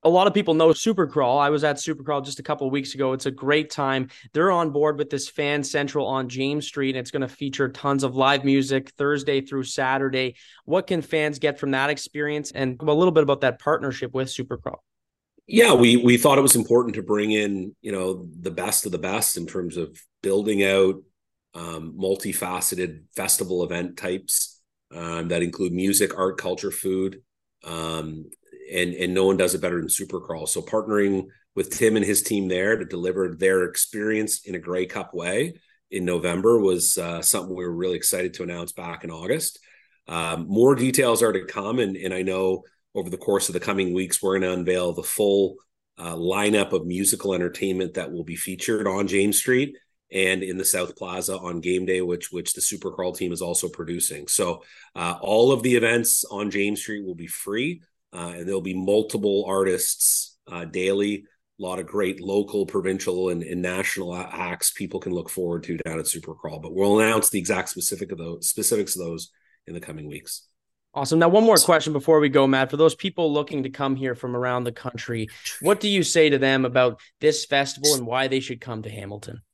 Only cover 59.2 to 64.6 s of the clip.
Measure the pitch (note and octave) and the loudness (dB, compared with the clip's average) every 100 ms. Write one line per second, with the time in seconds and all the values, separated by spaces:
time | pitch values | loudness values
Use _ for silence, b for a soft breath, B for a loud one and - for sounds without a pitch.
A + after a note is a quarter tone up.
59.2 | G2+ G2 F#2 G2 F#2+ F#2 - - - - | 0 0 0 2 2 2 -2 0 0 0
60.2 | - _ - F2 E2+ F#2 F#2 G2 G2+ G2+ | -4 _ -14 -12 -8 -2 0 2 0 -2
61.2 | G2+ b _ _ F#2 F#2 E2+ G2+ F#2+ F#2+ | -10 b _ _ -8 -8 -6 -2 -2 -4
62.2 | F2+ G2+ G2+ G#2 F#2+ G2+ F#2 F#2+ - F2+ | -2 0 0 -2 -2 -2 -2 -2 -2 -2
63.2 | F#2 F2 E2 F2+ F2+ F2+ F#2+ - F2+ F2+ | -2 -2 -4 -4 -4 -2 -4 -4 -6 -8
64.2 | F#2 - F2+ F2 | -10 -8 -8 -2